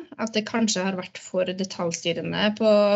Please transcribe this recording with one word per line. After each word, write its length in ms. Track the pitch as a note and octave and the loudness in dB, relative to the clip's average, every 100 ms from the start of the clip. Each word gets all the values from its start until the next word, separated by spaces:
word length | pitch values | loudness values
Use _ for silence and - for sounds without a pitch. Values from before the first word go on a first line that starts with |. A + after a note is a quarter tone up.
| - - | -4 -8
at 140 | G#3+ | -4
det 140 | A3 G#3+ | -4 -2
kanskje 380 | A#3 A3 F#3 F#3+ | 0 0 0 -2
har 100 | F#3 | -4
vært 220 | F3+ - | -8 -14
for 260 | - F#3 | -6 -2
detaljstyrende 1080 | F#3 F#3 F#3+ - F3 E3+ E3+ E3 D#3+ E3+ G#3 G#3+ | -2 -2 -6 -4 -4 -2 -4 -4 -4 0 0 2
på, 160 | A3 G#3 G3+ | 4 6 6